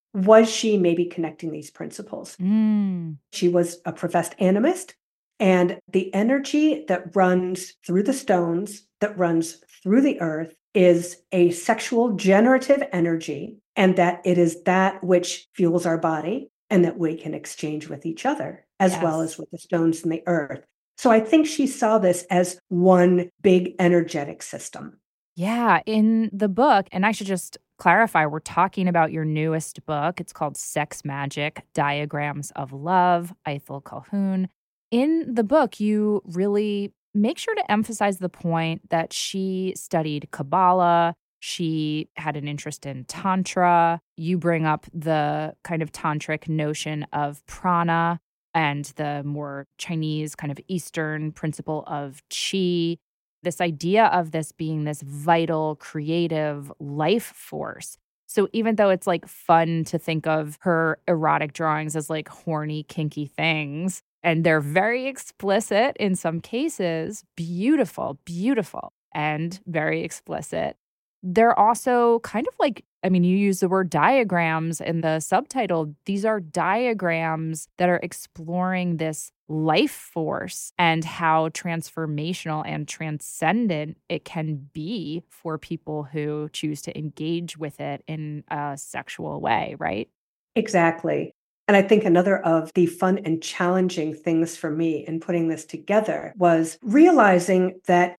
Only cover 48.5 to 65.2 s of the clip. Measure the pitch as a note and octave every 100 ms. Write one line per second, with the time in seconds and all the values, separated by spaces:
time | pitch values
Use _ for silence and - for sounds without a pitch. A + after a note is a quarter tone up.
48.5 | E3 D3+ C#3+ D3 - D3+ D3 C#3+ D3 D3
49.5 | C#3 C#3 - - D#3+ D#3 D3+ D3+ - C#3+
50.5 | C#3 - F3+ - E3 D#3 D#3 D#3 - D#3+
51.5 | D3 D#3 D3+ - D3 C#3+ C#3 _ - -
52.5 | G3 F3+ F3 E3+ E3+ _ _ _ _ F3+
53.5 | - F3 D3+ E3+ G#3 A3 F3+ D#3+ D#3+ D#3
54.5 | - D#3+ D#3 D3+ D3 C#3 C#3+ D3+ E3+ E3
55.5 | D#3+ D#3 D3+ - D#3 D3+ E3+ E3+ D#3+ D3+
56.5 | C#3+ C#3+ - C#3+ C#3+ D#3 A3+ - - -
57.5 | D3+ D3+ - - - _ _ - - G3
58.5 | A3+ A3 G#3+ G3+ F#3 - E3+ - - -
59.5 | E3 E3 E3 D#3+ E3+ - D#3+ D#3+ D#3 D3+
60.5 | D3+ F#3 E3 E3 - - E3+ D#3 D3+ D3+
61.5 | - D#3+ D3+ D#3 D#3 D3+ D#3 D3+ - -
62.5 | D#3 D3+ D3+ D3+ - D3+ D3 C#3+ - D#3+
63.5 | D#3 D3 D3 F#3 - - _ E3+ D#3+ E3
64.5 | D#3 C#3+ E3+ G#3 B3 C4 C4